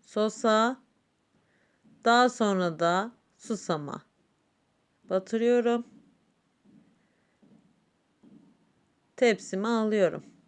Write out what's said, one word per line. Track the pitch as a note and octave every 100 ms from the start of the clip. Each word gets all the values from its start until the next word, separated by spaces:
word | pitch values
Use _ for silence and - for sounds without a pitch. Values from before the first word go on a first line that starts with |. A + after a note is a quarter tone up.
| _ G#3+
Dosa, | G#3+ - A3+ A3 A#3 C4 _ _ _ _ _ _ _ _ _ _ _ _
daha | A#3 A#3+ B3
sonra | - G#3+ F#3+ F3+ D#3
da | E3+ F3+ A3+ _ _ _
susama | - G#3 - D#3+ C#3+ - _ _ _ _ _ _ _ _ _ _ -
batırıyorum. | F#3+ F#3+ A3 A#3 A#3+ A#3 A#3 - - _ _ _ _ _ _ _ - _ _ _ _ _ _ _ _ _ _ _ _ _ _ - - _ _ _ _ _ _ _ -
Tepsime | A#3+ G#3 - F#3+ A3
alıyorum. | A#3 A3 G#3+ F3 D#3 - _